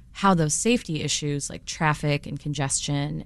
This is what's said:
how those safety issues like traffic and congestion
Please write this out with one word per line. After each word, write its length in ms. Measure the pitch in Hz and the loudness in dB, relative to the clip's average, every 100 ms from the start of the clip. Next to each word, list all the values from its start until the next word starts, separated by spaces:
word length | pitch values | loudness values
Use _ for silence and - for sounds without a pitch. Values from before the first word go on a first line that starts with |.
| - | -20
how 220 | - 196 | 0 4
those 200 | 180 151 | 6 4
safety 500 | - 226 240 - 156 | 2 2 2 0 -4
issues 460 | 147 - 147 143 - | -2 -2 -2 -2 -4
like 160 | - - | -10 -10
traffic 600 | - 160 151 151 143 - | 0 2 2 2 0 -2
and 140 | 147 | -8
congestion 840 | 147 143 135 - - 143 147 156 | -6 -2 -2 -2 -2 -2 -2 -6